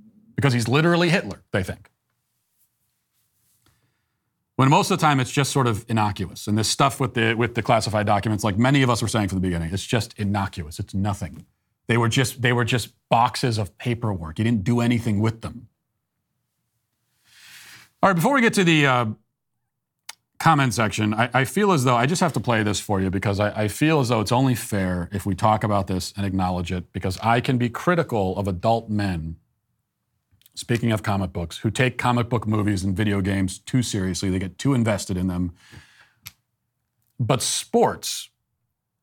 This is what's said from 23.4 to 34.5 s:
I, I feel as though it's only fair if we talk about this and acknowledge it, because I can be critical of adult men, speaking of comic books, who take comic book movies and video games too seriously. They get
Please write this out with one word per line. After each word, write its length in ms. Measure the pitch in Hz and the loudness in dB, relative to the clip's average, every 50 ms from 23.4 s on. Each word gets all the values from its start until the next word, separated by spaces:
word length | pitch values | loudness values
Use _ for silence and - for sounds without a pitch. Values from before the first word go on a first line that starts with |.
I, 220 | 104 104 98 107 107 | 0 -2 0 -2 -4
I 40 | 104 | -4
feel 320 | - - 151 156 160 147 | -2 0 2 2 4 2
as 80 | 131 113 | 2 2
though 140 | 123 110 | 0 0
it's 100 | 104 - | 0 0
only 240 | 120 123 135 131 123 | 0 2 2 2 0
fair 540 | - - - 113 98 95 92 90 87 85 82 | -2 -4 -4 -4 -2 -2 0 -2 -2 -4 -4
if 140 | - 98 - | -6 -6 -4
we 100 | 101 95 | -4 -2
talk 300 | - - 107 107 98 - | 0 2 2 2 2 0
about 220 | 107 104 101 98 - | 0 0 0 0 0
this 260 | 95 90 - - - | -2 -4 -4 -6 -8
and 100 | - 101 | -6 -6
acknowledge 460 | 98 92 95 92 90 90 90 90 85 | -4 -2 -2 -2 -2 -2 -4 -4 -4
it, 220 | 95 90 - - _ | -4 -6 -6 -8 _
because 240 | 98 - 95 90 - | -6 -6 -6 -6 -2
I 200 | - 113 117 123 | 0 0 2 2
can 160 | 120 - 131 120 | 2 0 0 0
be 100 | 120 117 | 0 -2
critical 720 | 120 - - 175 180 170 160 - 123 107 95 92 92 98 | -4 -2 -2 0 0 0 0 -2 -2 -2 0 0 -2 -2
of 100 | 101 101 | -2 -4
adult 420 | 95 87 - 113 113 117 117 - | -4 -2 0 0 0 0 -2 -4
men, 460 | 107 104 101 98 90 85 78 80 82 - _ _ _ _ _ _ _ _ _ _ _ _ _ _ _ _ _ _ _ _ _ _ _ | -4 -2 -2 -2 -2 -4 -6 -8 -10 -12 _ _ _ _ _ _ _ _ _ _ _ _ _ _ _ _ _ _ _ _ _ _ _
speaking 380 | - - - 120 117 123 117 110 | -18 -6 -4 -2 0 0 0 0
of 100 | 107 - | 0 -2
comic 300 | 110 101 98 98 92 - | -2 -2 -2 -2 -4 -4
books, 240 | 95 85 80 - - | -6 -8 -8 -10 -6
who 120 | - 113 | -4 -4
take 280 | 101 - 127 127 123 - | 0 0 0 0 -2 -2
comic 320 | - 127 123 123 117 117 | -2 0 0 0 0 0
book 180 | 127 113 101 107 | -2 -4 -2 -2
movies 380 | 110 107 101 104 101 95 92 | -2 0 0 0 0 0 -2
and 100 | 101 95 | -2 -2
video 240 | 87 110 104 101 101 | 0 0 0 0 0
games 400 | 95 98 98 98 95 92 - - | 0 0 0 0 -2 -2 -4 -8
too 240 | - - - 127 117 | -10 -2 -2 -2 0
seriously. 460 | - - 104 95 95 90 - - 98 | 0 -2 -2 -2 -2 -2 -2 -2 -2
They 100 | 92 95 | -2 -2
get 180 | 98 90 | -2 -6